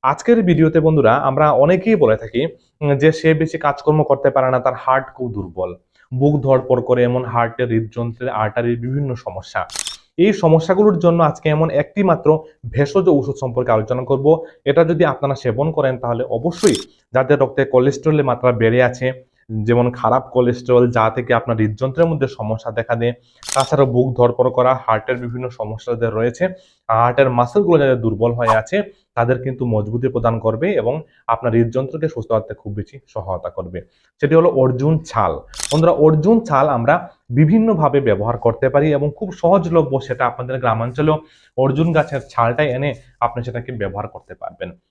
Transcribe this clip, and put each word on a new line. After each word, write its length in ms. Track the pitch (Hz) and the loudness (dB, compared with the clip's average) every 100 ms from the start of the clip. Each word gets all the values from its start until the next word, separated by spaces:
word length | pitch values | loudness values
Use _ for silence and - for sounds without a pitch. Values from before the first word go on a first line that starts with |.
আজকের 400 | 131 147 - 233 | -2 -2 2 2
ভিডিওতে 380 | 185 160 160 160 | 4 4 4 4
বন্ধুরা, 340 | 156 156 117 | 2 4 4
আমরা 360 | 127 135 135 151 | 4 2 2 2
অনেকেই 460 | 127 143 185 190 214 | 4 4 2 2 2
বলে 200 | 131 110 | 4 2
থাকি, 300 | 113 117 160 - _ _ | -2 -4 -4 -6 _ _
উম, 180 | 147 139 | -2 2
যে 140 | 151 | 2
সে 220 | 160 160 | 2 0
বেশি 240 | 156 160 160 | 2 0 -2
কাজকর্ম 440 | 147 139 - 151 | -2 -2 0 0
করতে 280 | 151 139 139 | 0 0 0
পারে 200 | 135 131 | 2 0
না, 100 | 127 | 0
তার 140 | 131 | -2
হার্ট 320 | 127 - 131 131 | -4 0 0 -2
খুব 180 | - 127 | -10 -8
দুর্বল, 420 | 101 90 85 92 87 _ _ _ | -8 -10 -8 -8 -8 _ _ _
বুক 260 | 127 143 147 | 0 0 0
ধড়ফড় 420 | 135 131 131 123 | 2 0 2 -2
করে, 220 | 123 123 | 2 2
এমন 200 | 120 123 | 2 0
হার্টের 440 | 123 120 117 117 123 | -2 -2 -2 -2 -2
হৃদযন্ত্রের, 600 | 113 110 120 120 117 123 | 0 -2 -6 -8 -6 -6
আর্টারির 500 | 107 110 110 120 117 | -4 -2 -2 -2 -2
বিভিন্ন 360 | 120 135 143 | -4 -4 -4
সমস্যা। 520 | 120 - 92 - 104 90 - - - _ - | -6 -8 -12 -8 -8 -6 -8 -10 -10 _ 0
এই 160 | 190 | 0
সমস্যাগুলোর 680 | 196 165 160 165 185 208 180 | 2 2 2 2 2 2 4
জন্য 240 | 170 170 | 2 2
আজকে 260 | 160 160 156 | 0 0 -2
এমন 220 | 151 160 | 0 0
একটি 320 | 139 147 - | 0 -2 -2
মাত্র 360 | 190 165 151 156 - _ 117 | 0 2 2 0 -2 _ -8
ভেষজ 380 | 117 143 196 180 | -2 0 2 2
ঔষধ 260 | 147 135 135 | 2 0 -6
সম্পর্কে 320 | 131 120 123 | -6 -4 0
আলোচনা 300 | 110 107 127 | 0 0 -4
করব। 420 | 127 139 139 160 165 _ | -2 0 2 2 0 _
এটা 200 | - 143 | -2 2
যদি 200 | 165 165 | 2 2
আপনারা 300 | 160 131 139 | 0 0 -4
সেবন 380 | 135 127 117 151 | -2 -2 -2 -2
করেন, 260 | 156 135 127 | 0 -2 -2
তাহলে 260 | 123 117 | -4 -4
অবশ্যই 520 | 127 117 120 - 208 117 - _ _ | -4 -4 -4 0 2 0 -4 _ _
যাদের 260 | 127 135 143 | -2 2 2
রক্তে 260 | 131 - | 0 0
কোলেস্টেরলের 600 | 135 127 131 139 156 151 | 2 2 2 0 0 0
মাত্রা 280 | 131 117 127 | 0 0 0
বেড়ে 300 | 117 113 123 | 2 2 4
আছে, 480 | 123 123 127 127 _ _ _ 110 | 2 0 -6 -6 _ _ _ -6
যেমন 280 | 107 120 123 | 0 2 2
খারাপ 380 | 120 113 123 131 | 0 0 0 0
কোলেস্টেরল, 600 | 127 123 123 - 123 123 | 0 0 -2 2 4 4
যা 200 | 120 110 | 2 0
থেকে 240 | 120 117 | 0 -2
আপনার 220 | 117 117 113 | -2 0 -2
হৃদযন্ত্রের 500 | 107 107 131 131 170 | -2 -2 -6 0 0
মধ্যে 200 | 156 135 | 0 -4
সমস্যা 420 | - 107 110 120 | -4 -6 -6 -6
দেখা 240 | 110 117 | -8 -4
দেয়, 180 | 117 117 120 _ _ - | -2 -2 -4 _ _ -6
তাছাড়া 300 | 135 135 143 | -2 0 2
বুক 320 | 131 120 127 123 | 2 2 0 2
ধড়ফড় 340 | 120 120 127 | 0 2 0
করা, 240 | 123 123 131 - | 2 0 0 0
হার্টের 300 | 110 - 127 | -2 -2 -6
বিভিন্ন 320 | 123 123 127 | -6 -8 -10
সমস্যা 440 | 120 107 110 - | -8 -10 -8 -8
যাদের 200 | 117 117 | -4 -2
রয়েছে, 340 | 107 117 120 180 185 _ _ - | 0 -2 -2 -4 -4 _ _ -2
হার্টের 400 | 113 120 123 131 | 2 2 4 2
মাসলগুলো 480 | 123 120 - 170 165 | 4 0 2 2 4
যাদের 220 | 139 127 | 4 2
দুর্বল 320 | 113 104 117 | 0 0 0
হয়ে 240 | 117 117 110 | 0 0 0
আছে, 260 | 110 190 202 - _ | 0 -4 -4 -12 _
তাদের 280 | - 120 127 | -4 0 0
কিন্তু 240 | 127 123 123 | -2 -6 -2
মজবুতি 420 | 110 104 117 127 | -2 -2 -2 -2
প্রদান 300 | 127 117 113 | 0 -2 0
করবে 360 | - - 170 | -2 -2 -2
এবং 280 | 185 110 147 156 _ - | 0 -2 -4 -8 _ -4
আপনার 280 | 117 123 | -2 0
হৃদযন্ত্রকে 540 | 113 117 127 135 156 156 | 2 0 -2 -6 -6 -6
সুস্থ 240 | - 107 | -6 -4
রাখতে 220 | 113 107 | -4 -4
খুব 180 | 107 107 | -14 -12
বেশি 260 | 101 98 135 _ | -10 -10 -14 _
সহায়তা 420 | - 95 92 87 | -12 -8 -8 -8
করবে। 300 | 92 90 90 - _ _ _ | -10 -10 -12 -14 _ _ _
সেটি 140 | 147 | 2
হলো 140 | 160 170 | 4 4
অর্জুন 480 | 135 131 123 143 160 | 2 2 2 0 0
ছাল। 340 | 160 113 95 73 - - - | -2 -2 -2 -2 -10 -12 -4
বন্ধুরা, 200 | 151 165 | 0 2
অর্জুন 480 | 151 151 156 165 226 | 4 4 4 4 2
ছাল 240 | 220 139 123 | 2 0 2
আমরা 400 | 123 120 170 180 _ _ | 0 0 0 -2 _ _
বিভিন্নভাবে 720 | 123 156 220 226 190 151 139 | 2 4 4 2 2 2 2
ব্যবহার 380 | 123 101 104 120 | 0 0 -2 0
করতে 300 | 117 113 131 | 0 0 0
পারি 240 | 139 156 | 2 2
এবং 200 | 143 147 - | 0 -2 -6
খুব 160 | 202 | -10
সহজলভ্য, 680 | - 170 196 175 165 143 135 | -2 2 2 2 0 2 -2
সেটা 260 | 127 127 123 | -4 -2 -2
আপনাদের 320 | - 127 131 | -2 -8 -4
গ্রামাঞ্চলেও 600 | 120 113 120 123 156 156 - _ _ - | -2 -2 -4 -2 0 0 -4 _ _ -2
অর্জুন 360 | 131 135 165 | 0 2 0
গাছের 280 | 165 147 139 - | 0 -2 -6 -8
ছালটা 320 | - 117 120 | -2 -2 0
এনে 320 | 151 127 143 120 - _ | -2 -2 -4 -6 -14 _
আপনি 240 | 120 123 | -4 -4
সেটাকে 280 | 120 120 123 | -8 -10 -10
ব্যবহার 360 | 123 98 95 104 | -8 -8 -6 -10
করতে 260 | - _ | -12 _
পারবেন। 360 | 92 - - 90 180 _ | -16 -16 -12 -14 -14 _